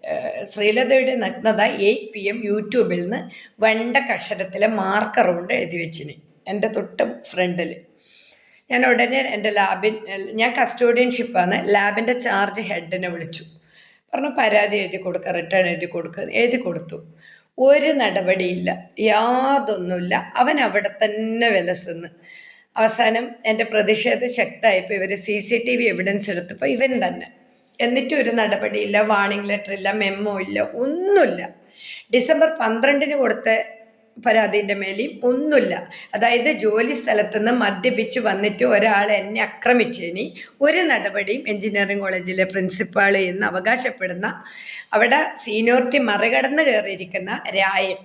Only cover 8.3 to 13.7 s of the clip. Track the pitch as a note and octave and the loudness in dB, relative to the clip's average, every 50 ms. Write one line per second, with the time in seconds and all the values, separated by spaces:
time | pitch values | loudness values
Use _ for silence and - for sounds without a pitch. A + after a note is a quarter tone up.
8.3 | _ _ _ _ _ _ _ _ C4 A#3+ B3+ B3+ A#3+ A3+ A#3+ A#3 B3+ C4+ C4 C4+ | _ _ _ _ _ _ _ _ 0 2 4 4 4 4 2 2 2 0 -2 -2
9.3 | - G#3 G3+ G#3+ G#3 G3+ G3 F#3+ F#3+ F#3 F#3+ G#3+ A3 G#3+ - - G3 G3 F#3+ G3 | -4 -2 -2 0 2 2 2 2 0 0 0 0 0 -2 -8 -10 -10 -10 -8 -8
10.3 | A3 A3 A3+ B3 A#3+ C#4 B3 A3+ - - B3 A#3+ A#3 A#3+ B3 B3 B3 - A3+ - | -2 0 0 0 2 0 -2 -2 0 2 2 4 4 4 2 2 0 -4 -6 -2
11.3 | - F3+ F3 F3+ G3+ - - - G#3 G3+ G3 G#3 G#3 G#3+ A3+ A3+ B3 B3 - B3 | 0 0 2 2 0 0 2 2 2 4 2 2 0 -2 0 -2 -2 -2 -2 -2
12.3 | G3+ G3 G3+ G3 G3 G#3+ G#3+ F3 D#3+ E3+ E3+ E3 F#3 F3+ F3+ F3+ E3+ E3+ E3 D#3+ | 0 0 0 0 -2 -8 -6 -6 -6 -6 -6 -6 -6 -4 -4 -6 -6 -8 -10 -10
13.3 | - - - - - - _ _ | -12 -14 -16 -18 -20 -20 _ _